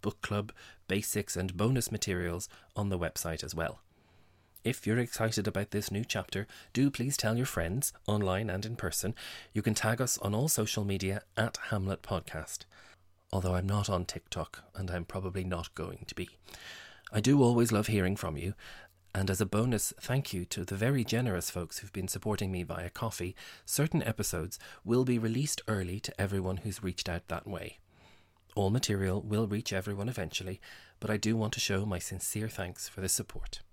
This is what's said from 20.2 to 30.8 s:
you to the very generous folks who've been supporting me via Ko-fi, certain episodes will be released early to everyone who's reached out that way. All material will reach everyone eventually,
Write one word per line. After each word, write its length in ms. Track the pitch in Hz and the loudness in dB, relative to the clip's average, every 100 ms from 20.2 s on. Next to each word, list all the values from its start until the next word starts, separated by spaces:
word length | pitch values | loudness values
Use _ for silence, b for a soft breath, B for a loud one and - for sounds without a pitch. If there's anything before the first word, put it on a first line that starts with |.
| 139 | 0
you 120 | 95 90 | -4 -4
to 200 | - 90 | -4 -4
the 100 | 98 | 0
very 280 | 113 139 | 2 2
generous 480 | 110 113 123 90 - | 2 2 2 0 0
folks 260 | - 82 - | -4 -6 -8
who've 160 | 98 | -8
been 140 | 101 92 | -6 -4
supporting 440 | - 107 104 98 | -4 -2 0 0
me 120 | 92 | -2
via 260 | 85 87 87 | -2 -4 -6
Ko-fi, 460 | - 113 - 90 - B B B | -4 -4 -2 -6 -6 B B B
certain 360 | - 151 165 | 2 2 2
episodes 560 | - 110 101 85 80 - B B | 0 0 0 0 -2 -6 B B
will 220 | - 120 127 | 2 4 6
be 140 | 120 | 4
released 420 | 113 113 147 - - | 4 2 0 -2 -2
early 320 | 107 90 95 | -2 0 -4
to 200 | - - | -6 -2
everyone 380 | 98 98 92 92 | 0 2 0 -2
who's 260 | 107 95 | -4 -4
reached 240 | 95 90 - | -4 -2 -2
out 200 | 87 - | -4 -4
that 200 | 92 - | -6 -4
way. 300 | 90 - - - b b b b b _ - | -8 -8 -12 -20 b b b b b _ 0
All 160 | 98 | 4
material 500 | 117 - 101 95 95 | 4 2 2 2 0
will 260 | 107 104 110 | 2 2 2
reach 240 | 104 - | 0 0
everyone 380 | 98 98 101 107 | -2 -2 -4 -2
eventually, 500 | 123 87 - 92 92 B B | -2 -4 -4 -6 -8 B B